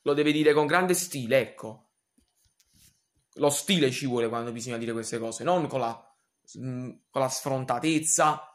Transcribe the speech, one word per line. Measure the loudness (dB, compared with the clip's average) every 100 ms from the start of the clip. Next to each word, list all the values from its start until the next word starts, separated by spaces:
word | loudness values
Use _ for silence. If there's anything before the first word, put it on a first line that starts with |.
Lo | 2
deve | 2 4
dire | 4 6
con | 4
grande | 4 2 2
stile, | 0 -2 -6 2 2
ecco. | 2 -8 -16 -16 _ _ _ _ _ _ _ _ _ _ _ _ _ _ _
Lo | -2 0
stile | 0 0 2 2
ci | 0 -2
vuole | -2 -2
quando | -4 -6
bisogna | -8 -8 -6
dire | -6
queste | -6 -6 -6
cose, | -6 -4
non | 0 0 0
con | -2
la, | -4 -6 _ _ _ _ _ -12
mm, | -10 -8 -10 -14 _
con | -2
la | -2
sfrontatezza | -2 -4 -4 -2 -2 2 0 2 4 2 2 -8